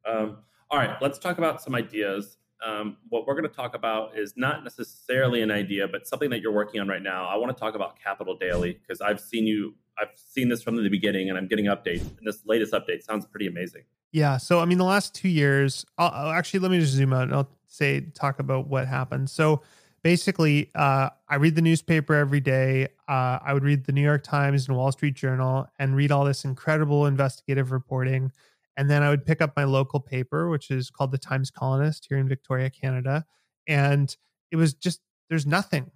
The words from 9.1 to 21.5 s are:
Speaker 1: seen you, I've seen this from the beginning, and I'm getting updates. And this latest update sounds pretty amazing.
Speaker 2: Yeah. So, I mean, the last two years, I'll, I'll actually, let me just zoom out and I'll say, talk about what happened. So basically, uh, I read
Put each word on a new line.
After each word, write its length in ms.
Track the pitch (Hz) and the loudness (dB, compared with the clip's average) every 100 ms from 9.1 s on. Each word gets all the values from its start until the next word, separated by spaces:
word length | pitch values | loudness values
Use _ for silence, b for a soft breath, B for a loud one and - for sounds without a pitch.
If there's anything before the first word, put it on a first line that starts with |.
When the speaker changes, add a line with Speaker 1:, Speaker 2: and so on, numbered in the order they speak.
| 101 | -4
Speaker 1:
seen 260 | - 113 110 | -4 -2 0
you, 280 | 107 98 - _ - | 0 -4 -10 _ -10
I've 140 | 107 | -10
seen 340 | _ _ 135 123 | _ _ -2 -2
this 140 | 117 | -2
from 140 | - 117 | -4 -2
the 120 | 101 | 0
beginning, 400 | 98 104 98 95 | 0 0 0 -4
and 80 | 92 | -6
I'm 100 | 95 | -2
getting 200 | 107 101 | 0 0
updates. 400 | 101 90 87 - - | -2 -2 -6 -6 -8
And 100 | 107 | -10
this 200 | 104 104 | -8 -2
latest 260 | 113 104 | 0 0
update 300 | 101 - 85 | -2 -4 -8
sounds 240 | - 107 90 | -6 -8 -8
pretty 220 | 101 95 | -8 -8
amazing. 340 | 87 90 - _ _ _ | -6 -10 -12 _ _ _
Speaker 2:
Yeah. 240 | 156 147 131 | 0 0 0
So, 220 | - 175 | 2 2
I 40 | |
mean, 140 | 170 180 | 4 2
the 60 | |
last 300 | 185 196 - | 4 2 -2
two 140 | - 190 | -4 0
years, 560 | 160 143 139 139 - - - | 2 4 4 2 -2 -12 0
I'll, 120 | 170 | 0
I'll 200 | - 151 | 0 -4
actually, 280 | 165 170 190 | -4 -2 -2
let 100 | 185 | 2
me 100 | 180 | 4
just 120 | 151 | 4
zoom 200 | 135 135 | 4 2
out 100 | 131 | 2
and 120 | 127 | 2
I'll 160 | 139 135 _ _ | 0 -2 _ _
say, 340 | - 139 139 | -2 0 0
talk 380 | 151 - 143 135 | -6 -4 -4 -4
about 280 | 135 131 135 | -2 -4 -2
what 180 | 135 131 | -2 -2
happened. 440 | 135 127 139 135 | -4 -4 -4 -4
So 320 | - 156 147 b b b b | 2 2 2 b b b b
basically, 680 | 165 175 - - 160 147 - | 2 2 2 2 4 4 0
uh, 360 | - 143 135 135 - - | 0 2 2 0 -4 -4
I 80 | 143 | 2
read 180 | 156 | 4